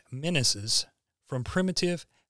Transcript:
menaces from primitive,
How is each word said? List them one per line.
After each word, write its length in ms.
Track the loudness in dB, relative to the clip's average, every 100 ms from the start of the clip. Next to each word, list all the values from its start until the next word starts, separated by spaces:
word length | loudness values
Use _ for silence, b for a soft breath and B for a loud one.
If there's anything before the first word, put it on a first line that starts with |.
| -10
menaces 760 | -6 0 2 2 0 0 0 -2 _ _ _ _
from 160 | -6
primitive, 640 | -2 0 0 0 0 -2 -6 _ _